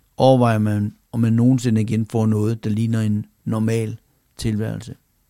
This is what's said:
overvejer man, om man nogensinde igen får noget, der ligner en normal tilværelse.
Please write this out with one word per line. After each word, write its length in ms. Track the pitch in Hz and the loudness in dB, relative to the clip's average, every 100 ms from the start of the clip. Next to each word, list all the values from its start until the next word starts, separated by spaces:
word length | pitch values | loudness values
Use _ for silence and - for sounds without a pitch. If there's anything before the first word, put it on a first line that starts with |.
| _ - | _ 0
overvejer 400 | 127 127 120 110 | 4 4 4 2
man, 400 | 107 104 104 - _ | 0 0 -2 -6 _
om 80 | 117 | -2
man 140 | 113 | 0
nogensinde 480 | 113 123 131 123 110 | 4 4 2 2 0
igen 240 | 107 110 110 | 0 -2 -2
får 200 | 113 110 | 0 0
noget, 380 | 107 107 113 | 0 0 -2
der 60 | 113 | -4
ligner 320 | 107 113 113 | -2 0 0
en 240 | 107 104 - _ - | 0 -2 -4 _ -6
normal 540 | 113 110 113 110 110 _ _ _ - | -2 -2 -2 -4 -8 _ _ _ -8
tilværelse. 600 | 117 107 110 107 110 - _ _ _ | -4 -4 -4 -6 -10 -18 _ _ _